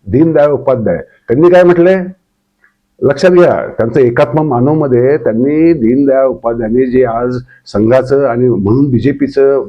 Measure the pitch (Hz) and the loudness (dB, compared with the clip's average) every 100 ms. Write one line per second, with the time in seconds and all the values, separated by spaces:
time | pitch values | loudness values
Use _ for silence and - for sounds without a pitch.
0 | 104 120 165 151 147 139 131 123 101 82 | -4 0 0 2 0 0 -2 -2 -2 -4
1 | - _ - 123 175 180 175 175 175 190 | -8 _ -4 2 4 4 4 4 2 0
2 | 180 - _ _ _ _ _ _ _ _ | -4 -14 _ _ _ _ _ _ _ _
3 | 127 143 185 180 165 107 - - 113 139 | -4 0 2 4 4 2 -4 -4 -2 0
4 | 123 120 147 156 156 123 131 156 147 120 | 0 0 0 -2 -2 -2 0 0 0 0
5 | 131 151 120 110 135 151 165 156 110 131 | 0 0 -2 -2 -2 0 2 2 0 0
6 | 139 135 135 120 117 117 107 120 131 127 | 2 2 0 -2 -6 -4 -2 -2 0 0
7 | 123 113 123 123 123 _ - 101 110 131 | 0 -2 -4 -6 -10 _ -8 -2 2 0
8 | 123 139 139 120 127 104 98 123 143 120 | 0 0 0 0 0 0 0 0 0 0
9 | 143 139 143 139 139 139 | -2 -2 -4 0 0 0